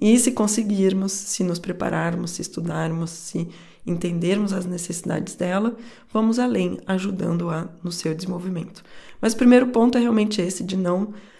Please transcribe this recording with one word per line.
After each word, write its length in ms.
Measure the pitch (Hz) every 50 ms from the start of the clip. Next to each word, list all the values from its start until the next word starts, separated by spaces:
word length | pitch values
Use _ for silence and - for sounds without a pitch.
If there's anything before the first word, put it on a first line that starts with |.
E 160 | - 208 226 247
se 100 | 240 -
conseguirmos, 800 | - - 214 208 214 - 226 202 208 190 190 190 190 190 190 196
se 320 | 190 - - - - - 190
nos 160 | 180 170 170
prepararmos, 720 | 170 - 175 180 - 180 175 160 165 170 170 175 175 170
se 120 | - - 160
estudarmos, 680 | - - - 170 170 165 160 160 160 160 165 170 165
se 380 | - - - - - 175 170 165 - - - - - - -
entendermos 680 | - 175 170 175 180 170 170 170 175 190 208 208 196 190
as 140 | 185 180
necessidades 680 | 180 180 170 - - 170 170 - - 165 160 - - -
dela, 400 | - 180 180 180 196 208 233 233 - - - - - - - -
vamos 260 | 220 220 226 226 240
além, 400 | 247 254 233 196 180 180 185 185 -
ajudando-a 800 | - 190 185 185 202 196 180 180 170 165 170 175 170 165 160 170 - - - -
no 80 | 175
seu 240 | 170 - - 165 156
desenvolvimento. 720 | 160 185 185 180 175 175 190 185 170 - - - - - - - - - - - -
Mas 120 | - 226 233
o 40 |
primeiro 300 | - 254 240 247 247 254 247
ponto 300 | - 233 226 240 240 254
é 20 |
realmente 400 | 233 240 226 214 208 208 214 -
esse, 220 | 175 180 185 - 180
de 140 | 180 190
não 360 | 190 185 175 175 185 202 208 - - - - - -